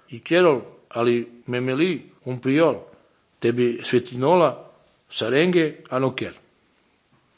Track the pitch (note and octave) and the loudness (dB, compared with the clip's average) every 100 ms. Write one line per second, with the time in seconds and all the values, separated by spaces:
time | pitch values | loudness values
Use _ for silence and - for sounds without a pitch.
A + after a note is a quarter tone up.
0 | _ A#2 - E3+ F3+ C3 G#2 - _ A#2 | _ -20 -2 4 4 2 -4 -20 _ -2
1 | A#2+ A#2+ A#2 - - B2 B2+ C3 F3+ D3+ | 0 0 -2 -12 -8 -6 -4 -2 -2 -2
2 | - _ - B2+ C3 C#3 E3 A#2+ - - | -10 _ -12 -6 -2 2 2 0 -10 -20
3 | _ _ _ _ A#2 A#2+ A#2+ A#2 - B2 | _ _ _ _ -2 0 0 -2 -2 -2
4 | - B2 C3+ F3+ D3+ - - _ _ _ | -2 -2 2 4 2 0 -12 _ _ _
5 | _ - A2+ C3 F3+ F3 D#3 - - B2+ | _ -8 0 2 2 2 0 -4 -8 -2
6 | C3+ C3 G2 - _ _ _ _ _ _ | -2 -2 -8 -12 _ _ _ _ _ _
7 | _ _ _ | _ _ _